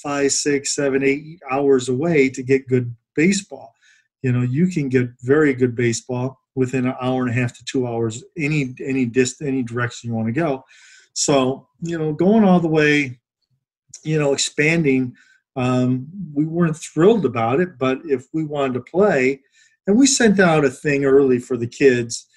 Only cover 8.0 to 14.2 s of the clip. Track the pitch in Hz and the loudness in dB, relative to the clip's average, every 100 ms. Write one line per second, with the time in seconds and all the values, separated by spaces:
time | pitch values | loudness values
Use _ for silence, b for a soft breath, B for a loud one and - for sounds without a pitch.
8 | 113 117 - 175 147 156 127 127 139 135 | -4 -6 -12 -6 -4 -2 -4 -8 -6 -2
9 | 120 120 127 - 147 131 113 120 117 - | 0 0 0 -2 -6 -4 -4 -4 -6 -6
10 | 117 113 113 127 165 131 - b b b | -8 -4 -4 -2 -4 -4 -10 b b b
11 | b - - 139 127 139 - _ 165 170 | b -6 0 2 0 -4 -10 _ -8 -6
12 | 156 151 180 220 196 180 165 156 147 147 | -4 0 2 4 6 4 2 2 2 2
13 | 139 123 _ _ _ _ _ _ _ - | -2 -8 _ _ _ _ _ _ _ -12
14 | 156 156 | -4 -2